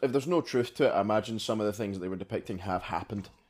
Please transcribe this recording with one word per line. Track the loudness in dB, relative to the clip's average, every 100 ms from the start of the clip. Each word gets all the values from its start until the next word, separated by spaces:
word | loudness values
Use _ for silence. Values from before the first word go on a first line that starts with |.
if | 2
there's | 2 2
no | 2
truth | 2 0 0 2
to | 4
it, |
I | 4
imagine | 4 2 0 -4
some | -2 0
of | 0
the |
things | 0 -4 -4
that |
they | -4
were | -6
depicting | -4 -6 -4 -6
have | -2 -4
happened. | -2 -6 -4 -8 -8 -16